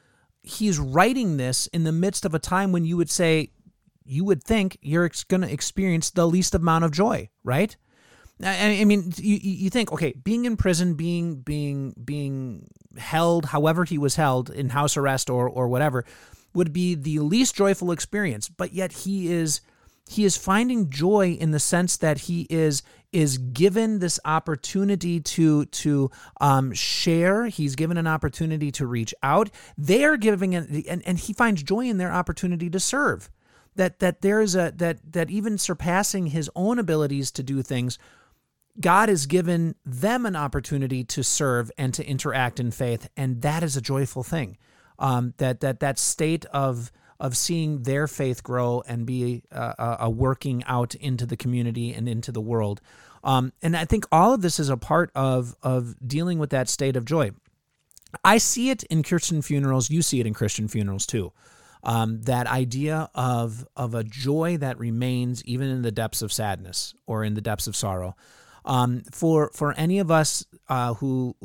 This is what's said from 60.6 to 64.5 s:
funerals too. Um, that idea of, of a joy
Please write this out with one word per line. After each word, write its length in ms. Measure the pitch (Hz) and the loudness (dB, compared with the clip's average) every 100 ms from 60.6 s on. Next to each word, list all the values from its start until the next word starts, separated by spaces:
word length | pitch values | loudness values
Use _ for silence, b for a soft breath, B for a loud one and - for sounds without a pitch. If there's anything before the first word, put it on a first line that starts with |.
| 107 | -4
funerals 400 | 113 101 95 - | -2 -2 -4 -4
too. 260 | 117 90 b b b b b - | -4 -6 b b b b b -4
Um, 360 | 117 113 113 | 0 0 -2
that 260 | 113 123 117 | -2 0 0
idea 600 | 127 127 123 151 156 127 | 0 -2 -2 -2 -2 -4
of, 540 | - 127 120 117 117 117 - | -4 -2 0 -2 -6 -14 -8
of 180 | 123 | -6
a 120 | 117 113 | -4 -6
joy 500 | 131 131 151 165 | -6 -2 0 0